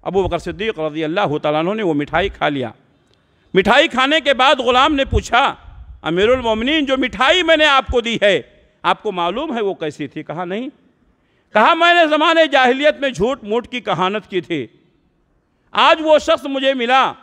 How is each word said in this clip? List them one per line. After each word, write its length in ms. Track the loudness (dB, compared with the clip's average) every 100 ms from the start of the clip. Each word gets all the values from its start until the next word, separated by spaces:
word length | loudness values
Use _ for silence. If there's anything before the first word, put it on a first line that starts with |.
ابو 200 | -2 -2
بکر 160 | -2 -4
صدیق 420 | -6 -6 -6 -4
رضی 240 | -6 -4
اللہ 340 | -4 -2 -2 -2
تعالیٰ 180 | -2 -2
عنہ 140 | -2
نے 80 | -2
وہ 120 | -2
مٹھائی 340 | -2 -2 -2 -4
کھا 200 | -2 -4
لیا۔ 220 | -2 -8 -12 _ _ _ _ _ _ _
مٹھائی 340 | 0 4 4 2
کھانے 320 | 0 0 0
کے 140 | 0
بعد 200 | 2 2
غلام 400 | 2 2 2 2
نے 100 | 0
پوچھا، 500 | 0 -2 0 0 0 -4 -18 -20 -20 -10
"امیر 260 | -4 0 2
المومنین، 560 | 2 0 -2 0 -2
جو 120 | 0 -2
مٹھائی 440 | -2 0 2 2
میں 140 | 2 2
نے 80 |
آپ 220 | 4 2 2
کو 140 | -2
دی 180 | -2 0
ہے، 200 | 2 0 -4 _ _ _
آپ 200 | -4 -2
کو 100 | -4
معلوم 440 | -4 -4 -4 -6 -4
ہے 60 |
وہ 120 | -6
کیسی 320 | -6 -10 -8 -12
تھی؟" 160 | -12
کہا، 220 | -12 -10
"نہیں۔" 240 | -8 -8 -10 _ _ _ _ _ _ _ _
کہا، 220 | 2 2
"میں 200 | 4 4
نے 120 | 4 2
زمانے 400 | 2 2 4 4
جاہلیت 540 | 4 2 2 0 0
میں 100 | -6
جھوٹ 340 | -2 -2 -2
موٹ 240 | -4 -6 -4
کی 120 | -10
کہانت 460 | -4 -2 -2 -4 -6
کی 140 | -6
تھی، 260 | -4 -8 -8 _ _ _ _ _ _ _ _ _ _
آج 320 | 2 4 4
وہ 140 | 4 2
شخص 280 | 2 -2 -2
مجھے 280 | -2 -2
ملا 380 | 0 0 2 2 -4